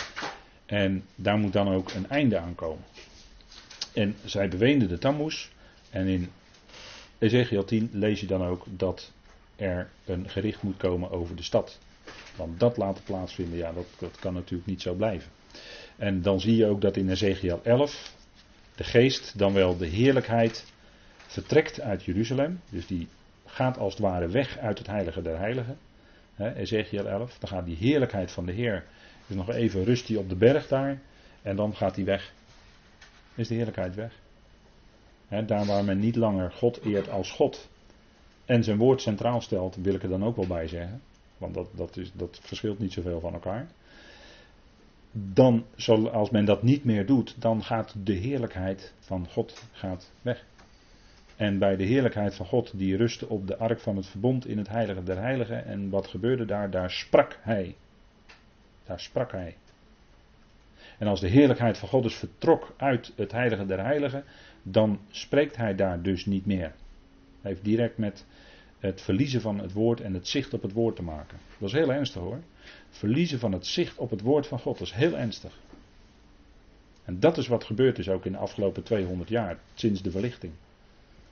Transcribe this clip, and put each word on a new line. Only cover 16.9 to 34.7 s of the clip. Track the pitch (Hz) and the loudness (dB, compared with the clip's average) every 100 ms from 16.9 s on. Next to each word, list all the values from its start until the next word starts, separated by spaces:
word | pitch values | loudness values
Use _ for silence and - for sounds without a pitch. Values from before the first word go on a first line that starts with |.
| 98 | 2
in | 95 | 2
Ezekiel | 92 101 92 90 85 | 2 2 2 0 0
elf | 117 123 143 - - - - - - - - | 4 4 4 -2 -16 -20 -20 -20 -20 -20 -16
de | - | -10
geest, | - 120 131 - - 98 | 2 6 6 4 -4 0
dan | 98 | 4
wel | 98 92 90 | 6 4 4
de | 85 | 0
heerlijkheid, | 95 127 127 113 117 117 - - - - - - - | 4 6 4 4 4 2 0 -12 -20 -20 -20 -20 -20
vertrekt | - - - 147 156 - | -12 -10 2 4 4 0
uit | 113 95 | -4 -4
Jeruzalem. | - 92 113 131 147 180 - | -2 0 0 0 0 -2 -8
Dus | 92 82 | -10 -6
die | 90 82 - - _ | -6 -6 -12 -20 _
gaat | - - 127 123 | -10 -2 0 0
als | 104 | -2
het | 101 | 0
ware | 101 90 85 | 0 0 0
weg | 110 131 - | 0 0 -2
uit | 117 101 | -4 -4
het | - | -4
heilige | 104 85 92 | -4 -4 -4
der | 82 80 | -4 -4
heiligen. | 101 131 117 156 - - - - _ | -2 -4 -6 -10 -16 -20 -20 -20 _
Hè, | - 107 | -6 -6
Ezekiel | - 95 107 104 101 101 | -4 -2 -2 0 -4 -4
elf, | 101 123 - | -4 -6 -10
dan | - | -8
gaat | 92 87 | -6 -6
die | 80 | -2
heerlijkheid | 117 147 123 101 92 | 2 2 2 0 -4
van | - 90 | -6 -6
de | |
Heer, | 98 120 95 - - - - - | -4 -2 -4 -6 -18 -20 -20 -8
dus | 95 | -6
nog | 90 | -4
even | 120 113 95 | 0 0 2
rust | 95 123 - | 2 2 0
die | 107 | -2
op | 92 | -2
de | 92 | 4
berg | 117 147 - | 6 6 2
daar. | 135 139 139 - - - - | 0 0 -4 -10 -20 -20 -12
En | 104 98 | -4 -2
dan | 107 | -2
gaat | 101 98 | 0 -2
die | 95 | 0
weg. | 95 95 - - - - - - - - - - - | 0 -2 -4 -20 -20 -20 -20 -20 -20 -20 -20 -20 -12
Is | - 113 | -6 -4
de | |
heerlijkheid | 117 110 98 92 | -2 -2 -4 -6
weg. | 95 113 - - - - - - | -6 -10 -12 -20 -20 -20 -20 -20